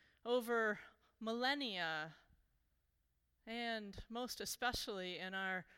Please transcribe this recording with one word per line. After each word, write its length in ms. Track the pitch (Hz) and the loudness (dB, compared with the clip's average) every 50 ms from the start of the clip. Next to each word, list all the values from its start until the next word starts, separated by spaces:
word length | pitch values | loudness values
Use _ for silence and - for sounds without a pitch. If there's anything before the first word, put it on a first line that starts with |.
| - - _ _ - | -20 -20 _ _ 0
over 540 | 208 247 254 226 233 233 226 220 214 208 - - - - _ _ _ _ - | 4 4 4 4 4 4 4 4 4 2 0 -4 -14 -20 _ _ _ _ -6
millennia, 960 | 220 226 226 240 247 262 285 285 277 233 196 180 170 160 160 156 156 160 - - - _ - _ _ _ _ _ _ _ _ _ _ _ _ _ _ _ _ _ _ _ _ _ - | -2 -2 0 2 2 2 2 2 0 0 0 0 0 0 0 0 -2 -4 -8 -14 -20 _ -20 _ _ _ _ _ _ _ _ _ _ _ _ _ _ _ _ _ _ _ _ _ -10
and 500 | 220 226 240 240 233 226 220 208 202 190 - - - | -6 -4 -2 -2 0 -2 -2 -4 -6 -8 -10 -8 -6
most 300 | 226 240 254 233 - - | -4 -4 -2 -2 -4 -4
especially 800 | - - - - - 247 233 - - 240 208 190 180 180 180 156 | -4 -4 -2 0 0 0 0 0 -2 -2 -2 -2 -2 -2 -4 -4
in 160 | 180 185 190 | -4 -2 -2
our 300 | 190 190 190 190 185 160 - - | 0 0 2 0 0 -2 -6 -14